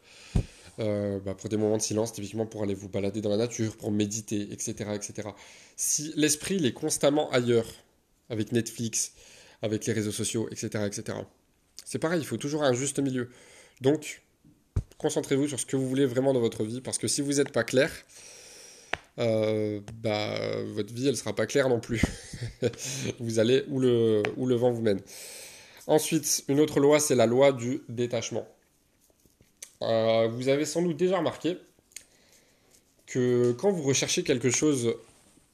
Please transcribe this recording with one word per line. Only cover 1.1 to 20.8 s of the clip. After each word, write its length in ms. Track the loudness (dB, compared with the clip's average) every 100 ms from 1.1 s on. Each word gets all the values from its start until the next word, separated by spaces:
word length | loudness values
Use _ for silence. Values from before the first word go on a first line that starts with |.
| -4
bah, 160 | -6 -10
pour 120 | -4
des 100 | 0
moments 200 | 2 0
de 40 |
silence, 300 | 0 -2 -2
typiquement 360 | -6 -8 -6 -6
pour 160 | -4
aller 100 | -4
vous 160 | -4 -6
balader 320 | -4 -4 -2
dans 80 | 0
la 80 | 0
nature, 400 | 0 -2 -4 -4
pour 140 | -2
méditer, 600 | 0 0 -2 -4 -6 -6
et 60 | -8
cetera, 380 | -8 -8 -6 -6
et 60 |
cetera. 340 | -8 -10 -12 -14 -20 -20 -18 -6
Si 360 | -2 -2 -2 2
l'esprit, 400 | 2 2 -2 0
il 100 | 0
est 80 |
constamment 560 | 0 -4 2 2 2 2
ailleurs, 380 | 2 4 2 2 -6 _ _ _ _ -6
avec 220 | -4 0
Netflix, 600 | 0 0 -4 -4 -4 -4 -8 -20 -20 -20 -8
avec 240 | -4 -2 -2
les 80 |
réseaux 180 | -2 -2
sociaux, 360 | -2 -4 -2 -4
et 60 | -6
cetera, 320 | -6 -4 -4
et 40 |
cetera, 380 | -4 -8 -8 -10 _ _ _ _ -20 -10
c'est 140 | -4
pareil, 200 | 0 0
il 60 | -2
faut 120 | -6
toujours 260 | -4 0
un 100 | 2
juste 260 | 2 0 0
milieu. 300 | 0 -2 -6 -10 -20 -20 -20 0
Donc, 440 | 2 2 -2 -14 _ _ _ _ _ -6 -6 -4
concentrez-vous 500 | -2 -2 0 0 0
sur 120 | -2
ce 60 | -4
que 100 | -2
vous 120 | 0
voulez 180 | 2 2
vraiment 280 | 2 2
dans 60 | 4
votre 240 | 2 0
vie, 180 | -4 -6
parce 160 | -6 -4
que 100 | -2
si 140 | -2
vous 120 | 0
n'êtes 180 | 0 2
pas 120 | 0
clair, 280 | 2 2 2 -2 -18 -20 -20 -20 -20 -20 -20 -20 -16 -16 -12 -4
euh, 640 | -2 0 0 -2 -4 -8 -12 -8
bah, 600 | -4 -4 -4 -4 -4 -6
votre 300 | -6 -6